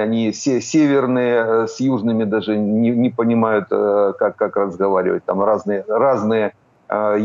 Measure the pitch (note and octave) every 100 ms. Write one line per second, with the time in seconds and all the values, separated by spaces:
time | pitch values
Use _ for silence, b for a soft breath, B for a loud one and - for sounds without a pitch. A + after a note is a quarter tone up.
0 | G#2+ A2+ A2 G#2+ C#3+ B2 - D#3 D3 C#3
1 | C3 B2+ B2 A#2+ A2+ A2+ A2 - C3+ B2+
2 | A#2 A2 G#2+ G#2+ G#2+ G#2+ G#2 G#2+ A#2 A#2+
3 | B2 A#2+ A#2 A#2 A2+ A2 F#2 G2+ G#2 G2+
4 | G2+ G2 G#2 - G#2 G2+ G2 F2 G2 F#2
5 | F#2 F#2 - F#2+ G2+ G#2 G2+ G2+ G2+ A2+
6 | C3+ B2 G#2+ A2+ G#2 - _ _ - G#2
7 | G#2+ G#2